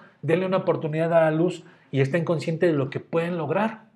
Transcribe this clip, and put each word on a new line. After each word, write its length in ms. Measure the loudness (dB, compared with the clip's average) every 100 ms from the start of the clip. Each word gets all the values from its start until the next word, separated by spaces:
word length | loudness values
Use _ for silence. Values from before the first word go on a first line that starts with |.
| -20 _
denle 240 | 0 0 2
una 120 | 0
oportunidad 540 | 0 -2 -2 -2 2
a 100 | 4
la 80 | 4
luz 320 | 2 0 -2 -12 -20 _
y 100 | 0
estén 240 | 0 0
conscientes 460 | 0 -2 -2 0 2
de 60 | 2
lo 140 | -2
que 100 | -6
pueden 360 | -4 -4 -2 -4
lograr, 500 | -2 -2 -2 -4 -16